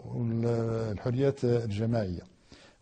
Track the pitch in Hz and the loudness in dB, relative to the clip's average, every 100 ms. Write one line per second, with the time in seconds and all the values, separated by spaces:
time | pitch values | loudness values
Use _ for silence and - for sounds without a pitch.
0 | 113 123 117 113 117 117 113 113 110 104 | -6 -4 -2 0 0 0 0 -2 -2 -2
1 | 127 123 139 139 120 120 113 101 113 117 | -2 2 2 2 2 2 2 -2 0 0
2 | 98 85 - - _ - - _ | 0 -4 -10 -20 _ -20 -20 _